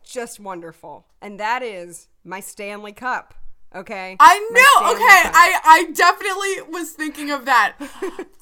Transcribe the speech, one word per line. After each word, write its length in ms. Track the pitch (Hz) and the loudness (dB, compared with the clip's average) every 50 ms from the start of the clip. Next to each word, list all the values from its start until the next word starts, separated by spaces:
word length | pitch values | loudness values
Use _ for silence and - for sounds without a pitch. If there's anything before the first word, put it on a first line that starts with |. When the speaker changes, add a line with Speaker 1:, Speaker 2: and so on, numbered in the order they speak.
| _ | _
Speaker 1:
just 340 | - - 254 233 233 - - | -14 -12 -12 -12 -12 -16 -18
wonderful. 680 | 202 190 185 170 170 165 160 _ - 160 143 - _ _ _ _ | -14 -14 -14 -14 -14 -18 -20 _ -20 -20 -20 -20 _ _ _ _
And 180 | - 208 202 190 | -18 -18 -12 -8
that 220 | 214 220 240 254 | -6 -6 -6 -6
is 460 | 254 226 202 180 175 175 165 - _ _ _ _ | -6 -10 -12 -14 -16 -18 -20 -20 _ _ _ _
my 180 | _ 170 185 196 | _ -16 -16 -16
Stanley 520 | 196 - - - 202 202 208 202 208 208 | -16 -16 -16 -14 -14 -14 -14 -14 -16 -18
Cup. 400 | 202 - 247 254 233 - - _ - - - - - - - - - | -16 -12 -8 -8 -8 -8 -10 _ -18 -16 -14 -14 -14 -16 -18 -18 -16
Okay? 420 | 180 190 - 220 190 185 185 190 185 | -16 -14 -14 -14 -12 -12 -10 -2 2
Speaker 2:
I 280 | - 330 370 415 415 453 | 4 4 4 2 -2 -2
Speaker 1:
My 100 | 466 494 | 2 4
Speaker 2:
know. 280 | 523 571 539 - - - | 6 6 6 4 2 0
Speaker 1:
Stanley 140 | 466 - 440 | -2 2 4
Speaker 2:
Okay. 180 | 440 392 359 | 6 6 6
Speaker 1:
Cup. 100 | 320 - - | 4 4 4
Speaker 2:
I, 260 | 320 349 359 370 - - | 4 4 4 4 2 6
I 280 | 311 320 330 349 349 | 6 6 6 6 -2
definitely 800 | - - 349 349 370 370 381 403 381 392 392 392 381 349 - 302 | -2 2 2 2 2 0 -4 -6 -6 -6 -6 -6 -6 -8 -10 -12
was 200 | 320 262 226 - | -10 -10 -10 -12
thinking 400 | - - 302 302 302 302 294 285 | -10 -10 -10 -10 -10 -10 -8 -8
of 160 | 285 269 240 | -8 -6 -2
that. 300 | 269 262 233 208 - - - | 0 2 2 2 0 -4 -10
Speaker 1:
<laughs> 480 | 285 269 - - 381 359 - - 359 _ _ - | -16 -16 -12 -12 -12 -12 -10 -12 -16 _ _ 2